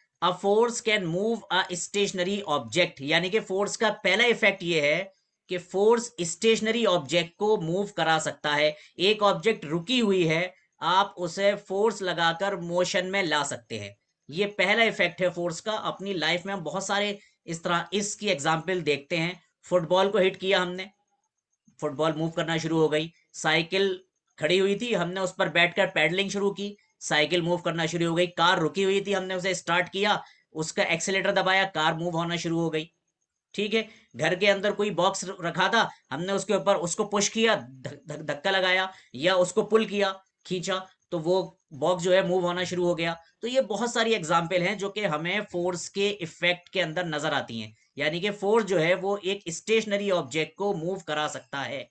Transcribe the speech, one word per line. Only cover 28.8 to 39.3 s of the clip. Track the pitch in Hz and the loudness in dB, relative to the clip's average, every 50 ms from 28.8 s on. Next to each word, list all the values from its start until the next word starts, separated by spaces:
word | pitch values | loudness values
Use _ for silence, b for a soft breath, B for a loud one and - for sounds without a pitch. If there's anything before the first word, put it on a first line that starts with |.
| 196 | 0
हुई | 190 196 196 - | 2 0 0 0
थी, | 202 196 | 0 -2
हमने | 185 185 185 190 | -2 -2 -4 -4
उसे | 180 175 190 175 | -4 -2 -2 -4
स्टार्ट | - - - 175 180 175 165 | -2 -2 0 0 0 0 -2
किया, | - 190 202 208 190 - B B B B B B - | -2 -2 0 0 0 0 B B B B B B -8
उसका | 160 160 - - 202 185 | -8 -8 -4 -2 -2 0
एक्सीलरेटर | - 165 160 - 202 196 190 180 202 | 0 0 -2 -2 -2 -2 0 0 0
दबाया, | 196 190 180 180 185 190 190 | 0 2 2 2 2 2 2
कार | 190 - 156 156 165 165 | 0 0 0 2 2 2
मूव | 160 170 175 165 | 0 -2 -2 -2
होना | 165 170 170 170 | -2 -2 -2 -2
शुरू | 165 170 170 165 165 | -4 -2 -2 0 0
हो | 165 165 | 0 0
गई, | 160 160 160 - _ _ _ _ _ _ _ _ _ _ _ _ - | -2 -4 -6 -8 _ _ _ _ _ _ _ _ _ _ _ _ -6
ठीक | 202 208 208 220 | -4 -2 -2 -2
है। | 220 214 B B B B B B | -2 -2 B B B B B B
घर | 117 156 165 180 | -2 0 0 2
के | 175 202 | 2 4
अंदर | 202 196 196 190 208 | 4 4 4 2 -2
कोई | - - 208 214 | 0 0 -2 -2
बॉक्स | 170 165 180 190 185 - 185 | 0 2 2 2 0 -2 -6
र-, | 180 190 - | -10 -8 -6
रखा | 165 170 160 180 190 196 | -6 -4 0 0 2 2
था, | 233 226 190 - B B B B | 4 2 2 0 B B B B
हमने | 135 147 175 190 196 | -6 -4 -2 -2 -2
उसके | 190 196 - 202 | -2 0 0 0
ऊपर | 185 160 196 196 | 2 2 2 2
उसको | 160 170 165 - - 214 | 2 0 -2 -2 -2 -2
पुश | 208 202 208 202 - | 0 0 0 0 0
किया, | - 226 226 226 214 | 0 2 2 2 2
धक-, | - 120 - - - - 135 143 - - | 2 -2 -8 -14 -14 -12 -12 -12 -14 -14
धक-, | 151 147 151 156 | -12 -12 -8 -6
धक्का | 147 143 - - 196 | -6 -6 -4 -2 0
लगाया | 196 190 185 185 185 185 190 190 B B B B B | 0 2 2 2 2 2 0 -2 B B B B B
या | 127 151 180 | -2 0 2